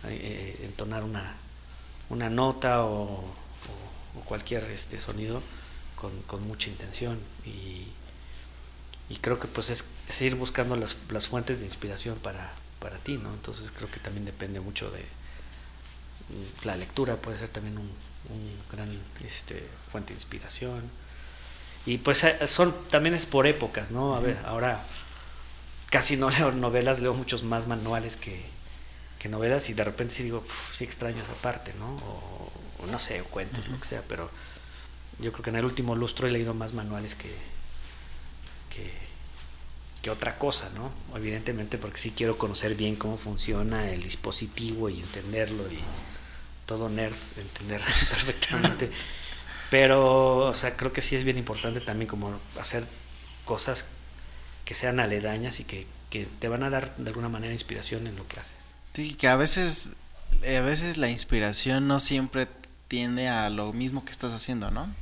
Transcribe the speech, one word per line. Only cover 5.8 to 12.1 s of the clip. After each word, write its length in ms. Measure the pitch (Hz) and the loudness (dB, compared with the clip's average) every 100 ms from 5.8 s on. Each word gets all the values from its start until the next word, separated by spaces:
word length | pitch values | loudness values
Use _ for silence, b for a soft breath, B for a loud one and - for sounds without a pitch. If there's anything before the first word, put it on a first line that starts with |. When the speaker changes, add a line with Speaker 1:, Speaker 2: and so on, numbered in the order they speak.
| B - | B -8
Speaker 1:
con, 160 | 101 98 | -8 -8
con 240 | - 101 104 | -8 -6 -6
mucha 220 | 107 - | -4 -4
intención 500 | 104 101 - 120 113 101 - | -6 -8 -4 -4 -4 -8 -12
y, 440 | 110 104 95 90 92 - - B B B B B B - - - - | -10 -10 -10 -10 -12 -14 -14 B B B B B B -14 -14 -14 -12
y 80 | 98 | -2
creo 200 | - 120 | 0 0
que, 80 | 117 | 0
pues, 220 | - 110 | -2 0
es, 160 | 120 - - - | 0 -2 -10 -6
es 120 | - | 2
ir 140 | 131 127 | 2 2
buscando 400 | 123 - 120 123 | 0 2 2 2
las, 200 | 107 - - | 0 -4 -4
las 160 | 107 - | -2 0
fuentes 320 | 123 113 123 | -2 0 -2
de 60 | 101 | -4
inspiración 500 | - 104 98 117 | -6 -6 -4 -4